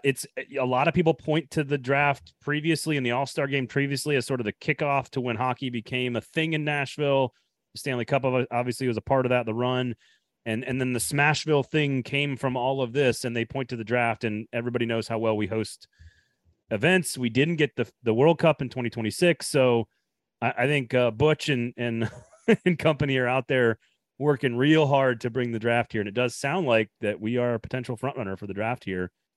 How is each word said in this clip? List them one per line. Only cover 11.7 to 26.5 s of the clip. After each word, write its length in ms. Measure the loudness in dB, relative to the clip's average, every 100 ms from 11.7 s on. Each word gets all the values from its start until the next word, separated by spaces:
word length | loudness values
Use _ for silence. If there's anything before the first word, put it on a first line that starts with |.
| 0 0 0
came 340 | -2 -2 -2 -2
from 180 | -4
all 280 | -2 -2 -2
of 100 | -2
this, 320 | 0 2 2
and 100 | -2
they 120 | -4 -4
point 240 | -6 -6
to 60 | -6
the 60 |
draft, 420 | -2 0 0 0
and 220 | -2 -4 -4
everybody 320 | -6 -2 -2
knows 240 | 0 -2 -2
how 80 | -2
well 200 | 0 0
we 80 | -2
host 420 | -2 -4 -8 -20 _ -20 _ _ _ _ _ -6
events. 460 | 0 2 2 0 -4
We 140 | -2
didn't 260 | 2 0 2
get 180 | -2 -2
the, 140 | -6 _
the 100 | 0
World 240 | 4 4 4
Cup 220 | 2 2
in 80 | -2
twenty 220 | -6 -6
twenty-six, 560 | -4 -6 2 2 2 0
so 400 | 2 4 2 0 _ _ _ _ _
I, 100 | -4 0
I 80 | 0
think, 260 | 0 0
uh, 180 | 2 2
Butch 360 | 2 2 2 0
and, 240 | -2 -2 -4
and, 320 | -4 -2 -4 -6 -20 _ 2
<laughs> 180 | 2 2
and 120 | 0
company 380 | 2 2 0 0
are 100 | 0
out 220 | 0 0
there 300 | 4 4 2 _ _ _ -4
working 360 | 0 2 0
real 320 | 2 4 6 6
hard 360 | 4 4 2
to 80 | -2
bring 200 | -2 -2
the 80 | 0
draft 340 | 2 2 2
here, 100 | -2
and 60 | -2
it 60 |
does 200 | 0 -2 -2
sound 300 | -2